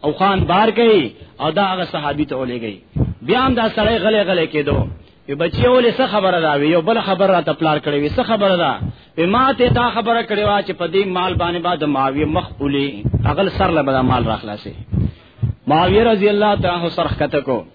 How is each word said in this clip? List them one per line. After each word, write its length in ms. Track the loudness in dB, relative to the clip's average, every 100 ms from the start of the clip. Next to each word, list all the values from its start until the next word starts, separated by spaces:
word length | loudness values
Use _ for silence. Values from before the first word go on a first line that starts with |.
او 80 | -4
خان 280 | 0 0 2
بار 280 | 2 2 2
کړي 400 | 4 4 4 2 -6 -20 -6
او 100 | -4
دا 140 | 0
هغه 200 | 0 -2
صحابي 400 | -4 -4 -4 -4
ته 120 | -4 -4
ولېږئ. 400 | -6 -6 -8 -10 -10 -4 -4 -4
بیا 240 | -2 0 2
هم 80 |
دا 140 | 0 0
سړی 280 | 0 0 2
غلی 180 | 2 2
غلی 240 | 2 0 0
کېدو. 300 | -2 -2 -2 -2 -8 -20 _ -12
وی، 60 |
"بچیه، 340 | -4 -4 0 4
ولې 240 | 4 4 2
څه 80 | 0
خبره 260 | 0 2 2
ده؟" 120 | 2 2
وی، 80 | 2
"یو 120 | 2
بله 180 | 2 0
خبره 300 | 0 0 2
راته 200 | 2 2
پلار 260 | -2 0 0
کړې 200 | 0 -2
وي." 80 | -2
"څه 140 | -2
خبره 340 | 0 0 2 2
ده؟" 160 | 0 -2 -6 -10 -16 -2
وی، 100 | 0
"ما 260 | 2 2
ته 160 | 2 2
دا 220 | 2 0
خبره 320 | -2 0 0
کړې 220 | 0 -2 0
وه 140 | 0
چې 100 | -2 -6
په 60 | -2
دې 200 | 0 0
مال 280 | -2 -2
باندې 260 | -2 -2 -2
به 140 | -2 -2
د 80 |
معاویه 420 | 0 0 0 0 0
مخ 200 | -2 -4 -6
اولي، 440 | -4 -2 -2 -4 -4 0
هغه 240 | 0 0 -2
سر 220 | 0 0
له 120 | 2
به 100 | 0
دا 100 | 0
مال 240 | 2 0 0
راخلاصي." 480 | -4 -6 -12 -12 -14 -6 -4 -4 -6 -20 -6 -6 -6 0
معاویه 380 | 2 4 4
رضی 240 | 4 4 2
الله 280 | 2 2 2
تعالی 200 | 0 -2
عنه 100 | -4
سر 180 | -2 -4
ښکته 340 | -2 -2 -2
کو 240 | -2 -4 -6